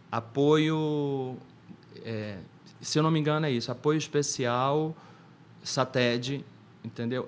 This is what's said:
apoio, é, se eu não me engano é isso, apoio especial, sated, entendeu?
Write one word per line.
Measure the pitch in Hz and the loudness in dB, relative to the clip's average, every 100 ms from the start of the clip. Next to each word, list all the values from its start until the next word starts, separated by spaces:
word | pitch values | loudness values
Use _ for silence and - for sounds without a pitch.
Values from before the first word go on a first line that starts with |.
| - | -6
apoio, | 113 113 139 143 156 156 156 156 151 143 135 127 120 - - - - - - | -6 -2 2 6 6 4 2 0 0 -2 -2 -4 -8 -14 -20 -20 -20 -20 -14
é, | 113 110 107 95 - - - - | -8 -6 -6 -10 -14 -20 -20 -12
se | - 151 | -2 2
eu | |
não | 156 | 4
me | 160 | 2
engano | 147 151 156 | 2 0 0
é | |
isso, | 120 117 | -2 -2
apoio | 117 151 156 | -2 0 0
especial, | 151 147 139 - 123 123 135 151 156 - - - - - - - | 0 0 0 0 0 2 2 0 -2 -6 -16 -20 -20 -20 -20 -14
sated, | - - 127 131 120 120 123 139 - - - - | -4 0 0 2 2 2 -2 -6 -10 -20 -20 -16
entendeu? | 113 - 117 127 | -12 -8 -4 -4